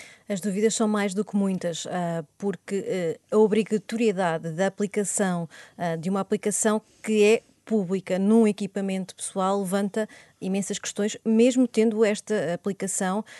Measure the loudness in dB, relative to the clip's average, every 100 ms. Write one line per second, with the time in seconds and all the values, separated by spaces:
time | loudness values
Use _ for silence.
0 | -20 -20 -8 -4 -2 0 0 2 0 0
1 | -2 -4 -2 0 0 -2 -4 -6 -6 -4
2 | -4 -4 -8 -8 -6 -6 -6 -6 -4 -4
3 | -4 -6 0 4 4 4 0 -4 -4 0
4 | 0 2 0 -2 -6 -2 -2 -2 -4 -2
5 | -4 0 0 -2 -6 -12 -20 -8 -4 -4
6 | -2 -2 -2 -2 -2 0 0 0 _ _
7 | -2 4 6 4 _ _ -2 -2 0 -4
8 | -2 0 4 6 6 2 -4 -4 -4 -4
9 | -6 -10 -8 -2 0 0 0 -2 -2 -4
10 | -6 -10 -20 -10 -4 -4 -4 -6 -8 -4
11 | -4 -2 0 6 6 4 2 4 2 4
12 | 2 2 -2 -2 -2 -4 -6 -6 -6 -2
13 | -2 -2 -6